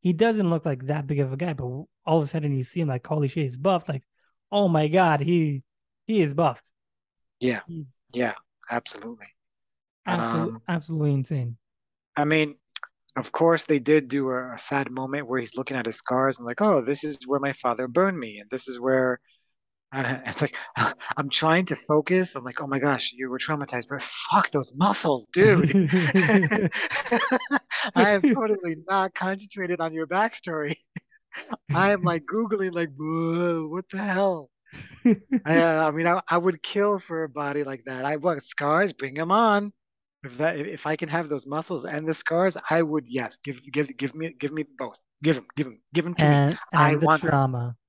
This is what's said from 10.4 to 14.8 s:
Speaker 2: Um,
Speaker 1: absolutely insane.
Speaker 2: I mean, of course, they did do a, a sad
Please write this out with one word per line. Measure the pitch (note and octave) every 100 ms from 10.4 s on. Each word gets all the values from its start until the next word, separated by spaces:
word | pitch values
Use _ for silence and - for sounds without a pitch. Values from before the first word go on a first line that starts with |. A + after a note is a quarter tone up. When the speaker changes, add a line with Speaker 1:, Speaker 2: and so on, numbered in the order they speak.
| D#3+
Speaker 2:
Um, | A2+ -
Speaker 1:
absolutely | E3+ D3+ D#3+ D3
insane. | C#3 C3 C#3+ A#2+ A#2 _ _ _ _ _
Speaker 2:
I | -
mean, | D3 D#3 D3+ C#3+ _ - - _ -
of | A2+ -
course, | - E3 E3
they | - D3
did | A#2+ D#3 C3
do | C#3 C3
a, | B2+ B2+
a | A#2
sad | - C#3